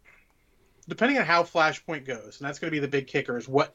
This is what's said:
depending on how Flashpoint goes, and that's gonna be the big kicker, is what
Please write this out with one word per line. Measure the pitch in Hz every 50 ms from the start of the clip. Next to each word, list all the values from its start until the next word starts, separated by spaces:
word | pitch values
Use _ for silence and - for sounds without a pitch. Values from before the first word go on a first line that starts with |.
| _ _ _ _ _ _ _ _ _ _ _ _ _ _ _ _ _ 165
depending | 170 - 220 262 285 254
on | 190
how | 151 170 170 170
Flashpoint | - - 170 156 156 - - - - 160 143 127
goes, | 131 127 110 110 107 - -
and | 139 143
that's | 147 -
gonna | 175 165
be | 156 147
the | 139 139
big | 139 139 139
kicker, | - - 143 127 - 123 120
is | 113 135
what | 131 143 156 - -